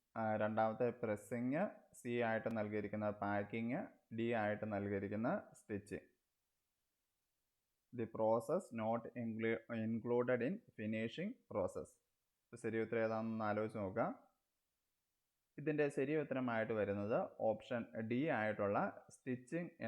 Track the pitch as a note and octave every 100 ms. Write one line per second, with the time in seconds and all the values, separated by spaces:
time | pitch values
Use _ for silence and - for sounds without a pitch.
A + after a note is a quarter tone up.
0 | _ A2+ A2 G#2+ G#2+ A2 A2 A2 B2 A#2
1 | A2 G#2 - A#2+ B2 D3 G3+ - - -
2 | B2 A#2+ A#2 A2 A2+ A2+ G#2 G#2 G#2 G#2+
3 | G#2+ G2+ G2+ G#2 G2+ A2+ A#2 D3 B3+ -
4 | - A2+ A#2 A#2 G#2 G#2+ G#2+ G2+ G2+ G2+
5 | G2+ G#2 A#2+ G3 - - - G#2 - F2
6 | - _ _ _ _ _ _ _ _ _
7 | _ _ _ _ _ _ _ _ _ A#2
8 | A2 A2 A2 A#2 A#2+ F3 - A#2 A2 A#2
9 | - B2 A2+ A2 A2+ A2+ - A#2 A2 A#2
10 | A#2+ A#2+ B2 B2+ A#2+ G3+ - - G#2+ A2
11 | A2+ - G3 C4+ - G#2+ F#2 F2 D2+ -
12 | _ _ _ _ _ A#2+ A#2 A2+ A2 A#2
13 | A2 A2 A2+ A2 G#2+ G#2 A2 A#2 G2 G#2
14 | D#3+ C#4 - _ _ _ _ _ _ _
15 | _ _ _ _ _ - D3+ D3+ C#3+ C#3+
16 | C3+ D#3 C#3+ C3 B2+ A2+ A2 A2 G2+ G2+
17 | G#2 C#3 - - A2 G#2+ - A#2+ - A2+
18 | A2 A#2+ D#3 A#2+ G#2+ G#2+ G2+ A2 F#3+ -
19 | - - - B2 B2+ E3 F3 -